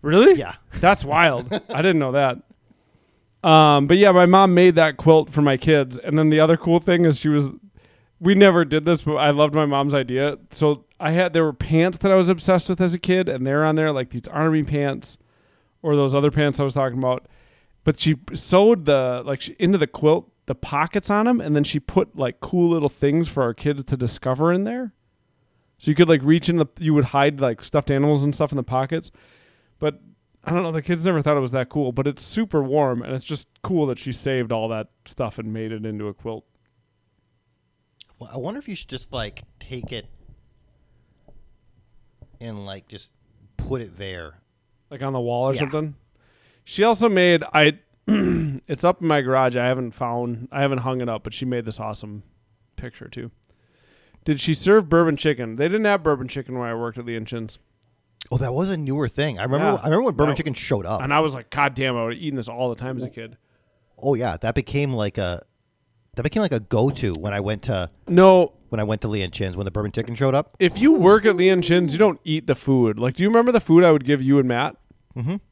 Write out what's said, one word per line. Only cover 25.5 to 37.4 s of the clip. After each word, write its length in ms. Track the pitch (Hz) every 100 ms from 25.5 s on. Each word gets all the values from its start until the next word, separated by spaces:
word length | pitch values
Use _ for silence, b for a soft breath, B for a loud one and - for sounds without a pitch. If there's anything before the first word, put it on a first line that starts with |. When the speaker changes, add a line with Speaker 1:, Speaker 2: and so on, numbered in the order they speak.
| _ _ _
Speaker 1:
So 100 | -
you 60 | 147
could, 140 | 165
like, 120 | 160
reach 260 | 135 165 165
in 100 | 170
the, 100 | 147 -
you 160 | 156
would 120 | 147 123
hide, 360 | 143 143 143
like, 220 | 135 113
stuffed 260 | - 151 -
animals 320 | 139 147 147
and 140 | 143 139
stuff 160 | 151
in 40 | 143
the 60 |
pockets. 480 | 120 131 131 165 - b b b b b b b
But 200 | 151 143 _ _ _ _
I 80 | -
don't 100 | 175
know, 100 | 175
the 120 | 160
kids 200 | 143 170 170
never 180 | 170
thought 140 | 147 147
it 20 |
was 100 | 131
that 160 | 131 123
cool, 220 | 147 135
but 140 | 123 139
it's 160 | 131
super 400 | - - 220 160
warm, 400 | 135 147 139 120
and 140 | - 131
it's 100 | -
just 220 | 147 - _
cool 240 | - 180 147
that 100 | 120
she 140 | 135
saved 400 | 120 143 131 117
all 160 | 113 113
that 220 | 110 107 _ _
stuff 340 | - 117 -
and 120 | 110
made 200 | 110 110
it 120 | 110
into 240 | 110 107 104
a 60 |
quilt. 320 | 101 113 113 _ _ _ _ _ _ _ _ _ _